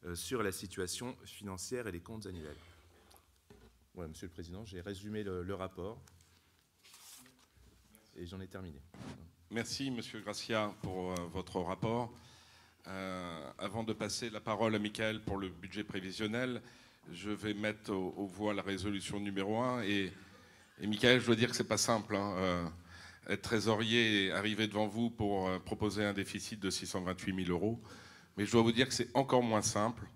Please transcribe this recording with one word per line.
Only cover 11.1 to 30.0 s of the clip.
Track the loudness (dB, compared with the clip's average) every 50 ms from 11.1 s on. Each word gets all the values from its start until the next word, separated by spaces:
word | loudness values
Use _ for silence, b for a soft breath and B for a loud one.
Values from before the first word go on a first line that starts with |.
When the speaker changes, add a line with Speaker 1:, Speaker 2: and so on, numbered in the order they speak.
Speaker 2:
euh, | -2 -4 -4 -4 -4
votre | -6 -6 -4 -2 -2
rapport. | 0 0 -2 -2 0 0 2 0 0 -4 B B B B B B B B B B B B B B -14 -10
Euh, | -8 -6 -6 -4 -4 -6 -6 -6 -8 -8 -10 -12 -10 -6
avant | -8 -4 -4 -4 -2
de | -2
passer | -2 -2 -2 -2 -2 -2 -4 -4
la | -6 -6
parole | -2 -2 2 4 4 4 4
à | 4
Michael | 2 0 0 0 0 0 0 -2
pour | -4 -4 -2 -2
le | -2 -4
budget | -6 -8 -12 -8 -6 -6 -6
prévisionnel, | -4 -4 -6 -4 -4 -4 -2 -2 0 0 0 -2 -2 -4 -6 B B B B B B B B B -16
je | -14 -8 -4 -4
vais | -4 -2 -2 -2 -2
mettre | 0 0 0 0 -2 -4 -2
au, | 0 0 0 -2 -2
aux | -2 -4 -4
voix | -2 0 0 0 2
la | 0
résolution | 0 -2 -2 0 0 -2 -2 -2 -4 -4 -4 -4
numéro | -4 -2 -2 0 0 0 2 2
un. | 2 2 0 0 0
Et, | 2 2 2 2 0 -4 B B B B B B B B B B B B -6
et | -2 -2
Michael, | 0 6 8 8 8 8
je | 8
dois | 6 6
dire | 6 6 2
que | 4
c'est | 0 0 2
pas | 2 2
simple, | 4 4 4 2 2 0 0
hein, | 0 2 2 0 2
euh, | 2 2 2 2 0 -2 -6 -8 B B B B B B B B -4 -2
être | -2 -2
trésorier | 0 2 2 2 4 4 4 4 4 4 6 6 6 6 6 4 4
et | 4
arriver | 2 2 0 0 2 2 0 2
devant | 2 2 2 2
vous | 2 2 2 0
pour, | 2 2 0 2 2 2 2 2
euh, | 0 0
proposer | -2 -4 -2 0 0 0 2 2 2
un | 2 2
déficit | 0 -2 -4 -4 -8 -6 -6 -8 -2
de | -2 -2
six | -2 -2 -4 -4
cent | -4 -2
vingt-huit | -2 -2 -2 -2 -2 -2 0
mille | 0 2 2
euros. | 2 2 2 2 0 -2 B B B B B B B B B B B -2
Mais | 0
je | 6
dois | 8 8
vous | 8 8
dire | 8 6 4 4
que | 4
c'est | -2 -2 0 2
encore | 2 4 6 6 6 6
moins | 6 4 4
simple | 4 4 2 2 2 2 0 -4